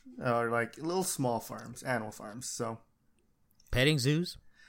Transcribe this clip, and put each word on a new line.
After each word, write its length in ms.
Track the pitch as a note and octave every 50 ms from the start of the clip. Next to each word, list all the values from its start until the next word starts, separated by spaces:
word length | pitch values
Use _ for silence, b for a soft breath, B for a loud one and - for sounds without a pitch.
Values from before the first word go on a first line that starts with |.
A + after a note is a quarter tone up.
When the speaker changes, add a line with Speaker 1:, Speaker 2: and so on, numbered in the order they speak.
| - C4 B3 B3+ F#3+
Speaker 1:
or, 260 | B2+ A#2+ A#2 A#2 A#2
like, 280 | A#2+ A#2 A#2 A2+ - -
little 240 | C#3+ E3 F3 F#3+ F3+
small 360 | F#3 - - C#3 B2 A#2 A2
farms, 440 | - - A#2 A2 A2+ A#2 A#2+ - -
animal 280 | - B2+ A#2 G#2+ G#2+
farms, 380 | G#2+ - G#2 G#2+ G#2 B2 B2 -
so. 300 | - - A#2+ A2+ A2+ A2+ - _ _ _ _ _ _ _ _ _ _ _ _ _ _ - _ -
Speaker 2:
Petting 280 | - B2 B2+ D3+ D#3 C#3+
zoos? 380 | A#2 C3+ D3+ D#3+ F3 - - - b b b b b